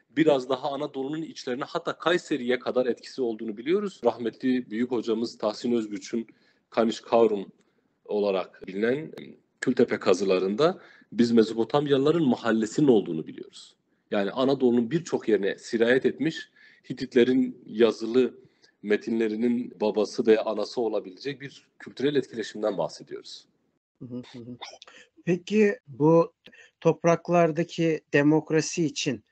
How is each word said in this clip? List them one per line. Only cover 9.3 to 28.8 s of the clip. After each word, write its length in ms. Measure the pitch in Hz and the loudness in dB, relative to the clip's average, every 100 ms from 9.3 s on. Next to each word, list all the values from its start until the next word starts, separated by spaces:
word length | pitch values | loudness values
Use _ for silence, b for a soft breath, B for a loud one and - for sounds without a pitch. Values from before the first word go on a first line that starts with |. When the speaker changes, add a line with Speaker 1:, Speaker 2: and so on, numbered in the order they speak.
| - _ - | -20 _ -6
Speaker 1:
Kültepe 380 | - 120 120 107 | -4 2 2 2
kazılarında 800 | - 92 98 92 95 104 160 190 B B B | 0 2 2 0 0 2 0 0 B B B
biz 200 | 104 117 | 0 4
Mezopotamyalıların 920 | 117 107 113 110 147 147 139 143 170 | 4 4 0 0 0 2 2 2 2
mahallesinin 640 | 139 113 117 110 110 - 143 | 2 0 0 0 0 2 4
olduğunu 380 | 107 87 80 - | 4 2 -8 -8
biliyoruz. 500 | - - - - _ _ _ - | -14 -18 -20 -20 _ _ _ -6
Yani 200 | 107 101 | -4 -4
Anadolu'nun 600 | 120 131 135 127 120 113 | -2 0 2 4 4 2
birçok 380 | 165 - 127 - | -4 -4 -4 0
yerine 300 | 101 98 - | 0 0 -6
sirayet 480 | - 110 117 131 123 | -6 0 2 2 2
etmiş, 440 | 104 151 - - b b b - | 0 -4 -4 -14 b b b -14
Hititlerin 720 | 127 131 123 120 131 127 - - | -10 0 4 4 4 0 -4 -8
yazılı 680 | 107 113 107 113 123 120 - - b b b | 2 2 2 0 0 0 -4 -20 b b b
metinlerinin 920 | 104 104 117 113 110 110 120 120 120 - | -2 -2 0 -2 -2 0 -2 -2 -6 -4
babası 460 | 104 101 98 - 113 | -2 0 -2 0 4
ve 140 | 110 | 4
anası 400 | 107 104 101 - | 4 -4 -4 -4
olabilecek 600 | 110 104 95 90 135 131 | -2 -4 -6 -12 -12 -12
bir 260 | 135 - _ _ | -14 -20 _ _
kültürel 360 | - - 139 | -18 -4 -2
etkileşimden 640 | 143 - 113 101 110 107 92 | -2 -4 -10 -10 -4 -4 -2
bahsediyoruz. 680 | 78 - 76 60 - - _ _ _ _ _ _ | -6 -8 -16 -16 -16 -20 _ _ _ _ _ _
Speaker 2:
Hı 60 | |
hı, 180 | 127 123 123 | -14 -14 -14
hı 60 | 123 | -18
hı. 180 | 120 123 - - - B B _ | -16 -16 -18 -20 -20 B B _
Peki 540 | - 175 - 208 208 - - | -4 -4 0 2 2 0 -12
bu 440 | 117 151 165 165 _ - b b _ | 0 4 6 4 _ -20 b b _
topraklardaki 1200 | 165 151 170 165 - 175 170 156 165 - 165 151 - | 0 2 2 0 2 2 2 0 -4 0 0 0 0
demokrasi 720 | 147 143 156 - 156 151 - | 4 6 4 2 0 0 -2